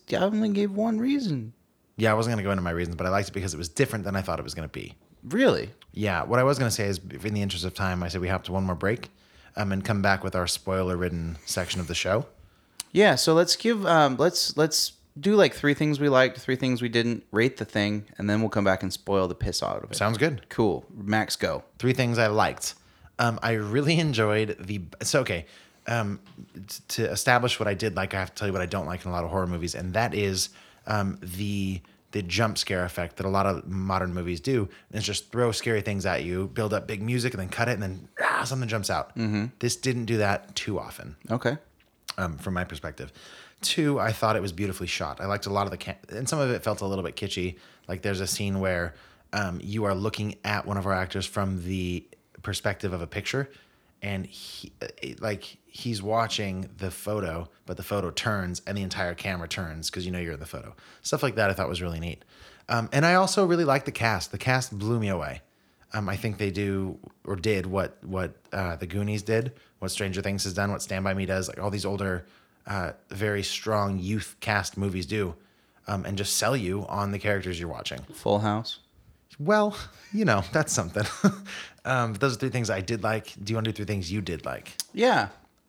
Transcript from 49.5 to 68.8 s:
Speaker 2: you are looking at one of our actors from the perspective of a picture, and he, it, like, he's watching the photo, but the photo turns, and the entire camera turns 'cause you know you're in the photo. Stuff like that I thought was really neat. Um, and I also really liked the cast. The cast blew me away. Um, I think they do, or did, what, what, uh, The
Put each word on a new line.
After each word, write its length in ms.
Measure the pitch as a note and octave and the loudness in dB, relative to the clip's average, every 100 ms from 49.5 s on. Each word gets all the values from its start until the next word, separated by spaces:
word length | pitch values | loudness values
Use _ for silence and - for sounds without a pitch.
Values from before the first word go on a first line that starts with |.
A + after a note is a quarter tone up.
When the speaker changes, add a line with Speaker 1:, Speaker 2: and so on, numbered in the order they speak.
| F2 | -4
Speaker 2:
you 220 | - G#2+ G#2 | -6 -2 0
are 100 | F#2+ | 2
looking 400 | G#2+ - G#2 - | 0 -2 -4 -4
at 220 | G#2 G#2 - | -4 -4 -2
one 120 | G2+ | -2
of 80 | F#2+ | 0
our 80 | |
actors 320 | F#2+ F#2 G2+ F2+ | 0 0 -4 -4
from 380 | - G2 F#2+ | -2 0 -2
the 420 | F2 F#2+ F2+ F2 - - _ - | -2 -2 -2 -4 -6 -20 _ -12
perspective 500 | - G2 G#2+ F#2+ G2+ | -6 -2 -2 -2 -4
of 100 | F2+ | -4
a 60 | E2 | -6
picture, 420 | G#2 - C3 C#3 - _ _ _ _ | -6 -4 -4 -4 -8 _ _ _ _
and 240 | G2+ G2 F#2 | -6 -6 -6
he, 480 | - - - - - - - | -12 -16 -14 -16 -12 -12 -10
it, 200 | C2 A#1+ | -12 -6
like, 360 | G#2+ G2 - - _ | -4 -4 -8 -20 _
he's 340 | - B2 G#2+ | -8 -4 -4
watching 680 | G2+ A2 A2+ - G2+ F#2 F#2 - | 0 2 2 0 -2 -4 -6 -6
the 100 | F#2+ | -8
photo, 560 | - - G#2+ F#2 D#2+ E2 - - | -6 -4 -2 -2 -4 -8 -14 -10
but 100 | F2+ | -10
the 60 | |
photo 260 | F#2 G2+ F#2 | -4 -2 -2
turns, 500 | - A#2 G#2 F2+ F2 - | -2 -2 0 -2 -6 -6
and 80 | G2+ | -4
the 40 | |
entire 320 | F#2 F2+ F2+ | -4 -2 -4
camera 340 | F2 G2 F2+ E2+ | -4 -4 -4 -4
turns 420 | - E2+ D#2+ E2 | -6 -6 -6 -8
'cause 140 | - F2+ | -6 -4
you 60 | |
know 80 | F2+ | -4
you're 140 | E2+ | -4
in 60 | C#2+ | -6
the 60 | D2+ | -10
photo. 300 | C#2+ - - - - | -12 -14 -18 -20 -12
Stuff 180 | - C#3 | -4 0
like 120 | C#3 G#2+ | 0 2
that 140 | G#2 | 2
I 40 | |
thought 160 | F#2+ D#2+ | 2 -2
was 120 | F2 | -2
really 160 | F2+ E2 | -4 -4
neat. 260 | E2+ - - - - - - | -6 -10 -16 -20 -20 -20 -4
Um, 220 | A#2 A2 | -2 0
and 140 | C#3 E3 | 2 4
I 80 | |
also 320 | F#3 F#3+ - F#3 | 6 4 4 4
really 180 | E3+ | 4
liked 220 | D#3+ C3+ - | 4 4 2
the 60 | |
cast. 400 | - A#2 G2+ - | 0 2 2 -2
The 60 | A2 | -4
cast 380 | - C3 B2 G2+ | 2 2 0 -4
blew 220 | G#2+ A#2+ | -2 0
me 80 | G#2 | 0
away. 340 | F2+ D2 C2 - _ _ _ _ | 0 -4 -8 -14 _ _ _ _
Um, 160 | A2 G2+ | -4 -2
I 60 | G2 | -2
think 220 | A#2 G2 | -4 -2
they 100 | G#2 | -2
do, 460 | F#2 G2+ G2 F#2+ - - - - | 0 0 0 -2 -6 -14 -16 -8
or 100 | F#2+ | -4
did, 320 | G#2+ G2+ F#2 | 0 0 0
what, 360 | F#2+ E2 - | -2 -2 -6
what, 320 | D#2 F#2+ F2 - - | -6 -4 -4 -8 -8
uh, 240 | G2 F#2 | -4 -4
The 100 | E2 | -4